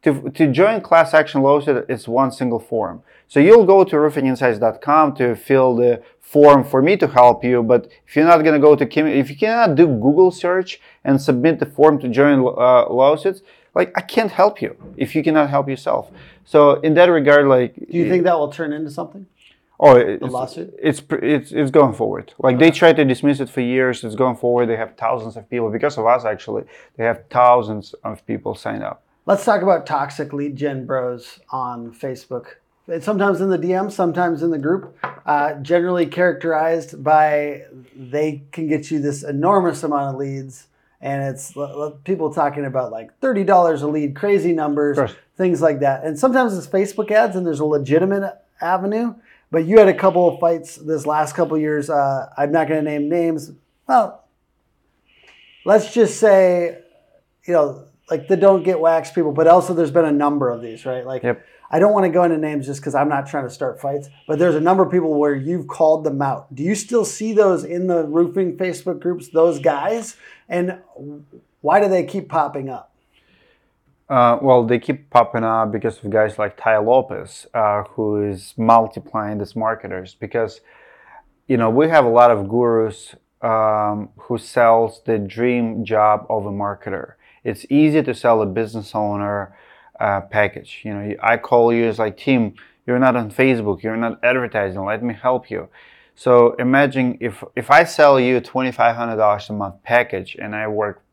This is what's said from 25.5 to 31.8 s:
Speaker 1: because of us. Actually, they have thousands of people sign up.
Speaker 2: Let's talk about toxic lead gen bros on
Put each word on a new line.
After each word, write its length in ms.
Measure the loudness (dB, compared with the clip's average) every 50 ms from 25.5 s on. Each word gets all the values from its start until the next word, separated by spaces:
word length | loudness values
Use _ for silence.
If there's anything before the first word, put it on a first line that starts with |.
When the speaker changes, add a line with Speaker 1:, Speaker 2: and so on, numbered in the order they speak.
| -6 -6 -4 -4
Speaker 1:
because 260 | -4 -4 -4 -4 -4
of 80 | -2 2
us. 180 | 2 2 2 0
Actually, 400 | -6 -6 -6 -10 -10 -10 -10 -10 _ -20 -20 -20 _ _
they 80 | -4 -4
have 180 | -4 -4 -4 -10 _
thousands 640 | 0 2 4 4 4 4 0 -4 -8 -10 -12 -16 -20 _ _
of 200 | -14 -14 -12 _
people 260 | -10 -10 -8 _ -12 -12
sign 300 | -10 -10 -10 -10 -8 -10
up. 180 | -12 -12 _ _ _ _ _ _
Speaker 2:
Let's 200 | -2 -2 0 2
talk 160 | 0 0 2 2
about 240 | 0 0 0 -2
toxic 460 | -6 -6 -6 -6 -6 -8 -12 -12 -10 -8
lead 220 | -10 -8 -8 -8
gen 300 | -6 -6 -6 -6 -8 -8
bros 540 | -6 -6 -4 -4 -6 -8 -10 -14 -20 -20 _ _ _
on 440 | -8 -8 -8 -8 -10 -12